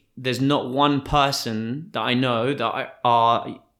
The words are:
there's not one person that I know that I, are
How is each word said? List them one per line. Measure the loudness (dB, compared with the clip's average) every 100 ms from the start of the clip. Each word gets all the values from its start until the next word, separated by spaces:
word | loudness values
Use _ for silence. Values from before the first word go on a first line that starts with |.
| _ -8
there's | -4 0
not | 0 0 0
one | 0 2 2
person | 0 2 2 0 -4 -4 -4 -6 -8
that | -4
I | 0
know | 0 0 0 -2
that | -2 -2
I, | -4 -8 -2
are | 2 4 4 2 -2 -12 _